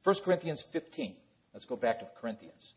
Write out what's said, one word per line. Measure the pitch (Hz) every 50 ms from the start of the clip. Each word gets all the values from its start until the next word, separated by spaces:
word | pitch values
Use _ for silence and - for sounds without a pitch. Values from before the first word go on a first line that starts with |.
First | _ 190 196 190 -
Corinthians | 185 185 165 - 165 156 147 - -
fifteen. | - 170 - - - - 139 98 - - _ _ _ _ _ _ _
Let's | 104 -
go | - 127
back | 107 - 117 113 -
to | 101 - - -
Corinthians. | - 117 107 - - - - _ - - -